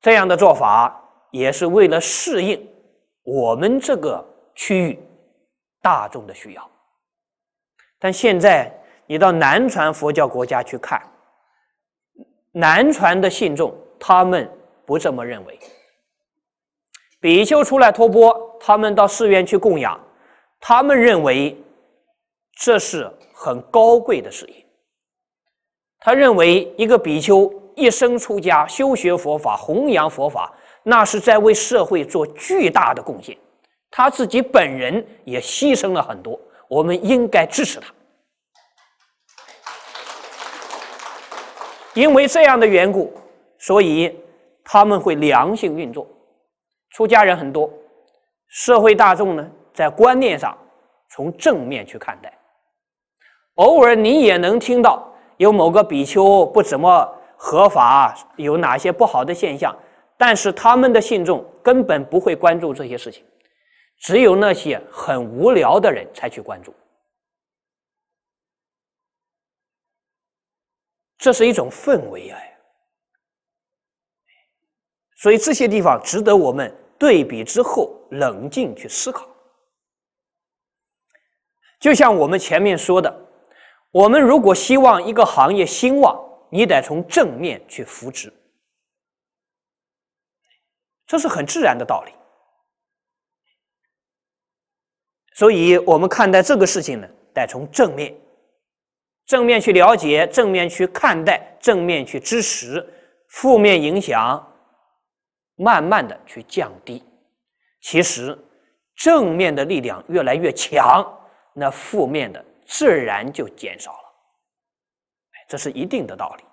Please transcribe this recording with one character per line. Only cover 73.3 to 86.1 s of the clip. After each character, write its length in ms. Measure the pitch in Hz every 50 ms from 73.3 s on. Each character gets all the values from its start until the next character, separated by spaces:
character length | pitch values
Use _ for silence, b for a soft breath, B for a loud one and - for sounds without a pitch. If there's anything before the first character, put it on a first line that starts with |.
| _ _ _ _ _ _ _ _ _ _ _ _ _ _ _ _ _ _ _ _ _ _ _ _ _ _ _ _ _ _ _ _ _ _ _ _ _ _
所 120 | - 208
以 60 | 214
这 160 | 226 220 311 302
些 160 | - 262 233
地 140 | 196 214 180
方 180 | 170 131 113 -
值 200 | - - 196 214
得 120 | 214 208
我 160 | 202 165 131
们 240 | 123 139 135 110 - - _ _ _ _
对 240 | - 294 233 165 139
比 220 | - 127 113 113
之 180 | 113 - 220 247
后 320 | 240 - 240 - - - - _ _
冷 380 | 143 139 143 131 107 - 113 143
静 260 | - 262 254 160 110
去 140 | - - 110
思 240 | - - - 254 254
考。 160 | - - _ _ _ _ _ _ _ _ _ _ _ _ _ _ _ _ _ _ _ _ _ _ _ _ _ _ _ _ _ _ _ _ _ _ _ _ _ _ _ _ _ _ _ _ _ _ _ _ _ _ _
就 140 | - 285 302
像 220 | - 294 247 214
我 120 | 180 151
们 120 | 143 175 190
前 220 | 185 - - 165
面 160 | 196 208 185
说 260 | 156 - - - 185 165
的， 120 | 147 - - - _ _ _ _ b b b b b b b b b
我 180 | _ 180 196 208
们 100 | 233 302
如 220 | 285 233 269 302
果 140 | 247 196 185
希 240 | 185 - - 254 269
望 240 | 262 254 220 180 180
一 60 | 202 226
个 100 | 226 233
行 320 | - - - 131 143 196
业 120 | 202 180
兴 340 | - - - - 254 269 277
旺， 180 | 277 196